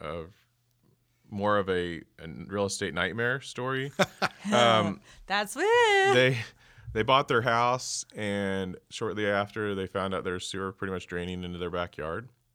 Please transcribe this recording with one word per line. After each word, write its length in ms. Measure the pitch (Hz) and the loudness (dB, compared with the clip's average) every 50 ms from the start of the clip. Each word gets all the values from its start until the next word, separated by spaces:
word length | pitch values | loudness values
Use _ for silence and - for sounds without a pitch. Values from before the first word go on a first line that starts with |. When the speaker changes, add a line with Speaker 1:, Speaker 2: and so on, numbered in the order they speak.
Speaker 1:
of 320 | 80 76 80 85 80 87 107 _ _ _ _ _ _ _ _ _ _ _ _ _ _ _ _ _ _ _ 104 | -10 -10 -8 -8 -10 -12 -18 _ _ _ _ _ _ _ _ _ _ _ _ _ _ _ _ _ _ _ -6
more 260 | 101 101 104 104 104 | -2 2 4 4 4
of 100 | 95 95 | 2 2
a, 300 | 92 90 87 87 85 78 - _ _ - | 0 0 0 -2 -6 -8 -12 _ _ -16
a 100 | 80 82 69 - 85 - | -14 -14 -12 -12 -10 -6
real 160 | 95 101 101 | -2 -2 0
estate 280 | 95 - - 101 87 76 | 0 0 -2 -4 -4 0
nightmare 460 | 90 87 92 85 113 117 120 127 139 | 0 -2 -2 0 -2 -2 -2 -2 -4
story. 520 | - - - - 123 131 131 131 135 143 - | -6 -10 -8 -6 -4 -4 -4 -4 -4 -6 0
Speaker 2:
<laughs> 60 | - 185 - - - - - - - - 202 214 | 0 0 0 0 -4 -4 -4 -4 -8 -4 2 4
Speaker 1:
Um, 480 | 120 120 117 113 110 104 101 98 - - - - - - | 6 8 8 8 6 4 2 -2 -6 -12 -20 -20 -20 -8
Speaker 2:
That's 280 | - 190 202 214 202 - | -4 -2 -2 -2 -4 -4
it. 580 | 262 349 427 466 480 480 427 403 392 381 392 392 | -2 2 4 4 6 6 6 6 4 4 6 6
Speaker 1:
they, 240 | - 127 127 135 117 110 - - _ _ - - - - - - | 6 6 6 4 0 -4 -8 -12 _ _ -20 -20 -20 -18 -6 -2
they 80 | 110 110 | -2 2
bought 260 | 131 131 139 139 - | 4 4 4 4 4
their 140 | 139 117 117 | 2 2 4
house, 640 | 127 117 117 120 123 127 127 - - - - - - - | 4 4 4 4 2 2 0 -2 -6 -8 -8 -8 -10 -10
and 600 | - 107 101 101 101 101 98 95 95 95 92 90 - - _ | -6 -4 -2 -2 -2 -2 -2 -2 -2 -4 -6 -8 -12 -16 _
shortly 380 | - - 117 107 90 104 104 | -10 -6 -6 -4 -4 -2 0
after, 480 | 101 101 101 101 101 - 110 107 104 101 | 0 2 0 0 -2 -4 -4 -4 -2 -2
they 120 | 95 95 | -4 -4
found 280 | 92 - 98 95 95 95 | -4 -4 -4 -2 -2 -2
out 100 | 85 - | -4 -4
their 160 | 92 90 90 | -4 -4 -4
sewer 320 | - - - 95 95 95 95 | -6 -8 -6 -6 -6 -6 -6
pretty 200 | - 101 95 92 | -6 -6 -6 -6
much 140 | 90 - | -6 -8
draining 380 | - 87 87 87 90 90 90 90 | -8 -6 -6 -6 -6 -6 -6 -8
into 140 | 90 87 87 | -8 -8 -6
their 120 | 90 87 | -6 -4
backyard. 600 | 87 87 87 85 - - 76 78 85 107 120 127 - _ _ _ _ | -2 -4 -4 -4 -6 -8 -8 -6 -6 -8 -10 -12 -20 _ _ _ _